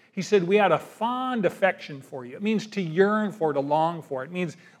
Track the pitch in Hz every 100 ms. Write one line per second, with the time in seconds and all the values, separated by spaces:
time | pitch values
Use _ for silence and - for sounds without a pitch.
0 | _ - 165 208 175 208 196 202 - -
1 | 226 247 254 247 170 - 190 180 - 139
2 | 131 143 123 139 202 220 - 202 170 160
3 | 202 214 208 - 160 143 139 151 165 170
4 | - 131 139 180 175 - - _